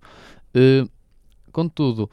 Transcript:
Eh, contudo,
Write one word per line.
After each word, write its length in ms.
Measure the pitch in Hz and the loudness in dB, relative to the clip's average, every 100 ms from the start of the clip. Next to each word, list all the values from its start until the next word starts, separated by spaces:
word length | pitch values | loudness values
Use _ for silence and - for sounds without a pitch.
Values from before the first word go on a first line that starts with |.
| - - - - - | -16 -20 -20 -20 -4
Eh, 300 | 123 131 135 123 _ _ _ _ _ - | 2 4 2 -2 _ _ _ _ _ -12
contudo, 600 | - 165 - 143 110 101 | -8 -8 -4 -4 -4 -8